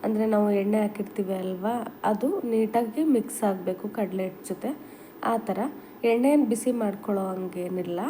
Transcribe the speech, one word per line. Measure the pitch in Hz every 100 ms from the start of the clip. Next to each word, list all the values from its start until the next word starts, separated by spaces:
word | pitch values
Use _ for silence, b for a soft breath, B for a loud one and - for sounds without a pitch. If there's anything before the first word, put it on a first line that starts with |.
| 214
ಅಂದರೆ | 214 220
ನಾವು | 214 208 202
ಎಣ್ಣೆ | 196 214
ಹಾಕಿರ್ತೀವಿ | 208 214 208 - 190 190
ಅಲ್ವಾ | 185 180 208 240 220 - 202
ಅದು | 208 262 392 240
ನೀಟಾಗಿ | 226 220 233 233 294 320 247
ಮಿಕ್ಸ್ | - - 208
ಆಗಬೇಕು | 190 180 185 208 220
ಕಡಲೆ | 190 190 190
ಹಿಟ್ಟು | 185 -
ಜೊತೆ. | 185 233 302 B B B B 220
ಆ | 226 226
ಥರ | 190 262 - B B 233
ಎಣ್ಣೆ | 233 262 294
ಏನ್ | 240
ಬಿಸಿ | 226 254 247
ಮಾಡ್ಕೊಳ್ಳೋ | 208 196 - 196 190
ಹಂಗೇನಿಲ್ಲ | 185 185 180 180 180 175 175 247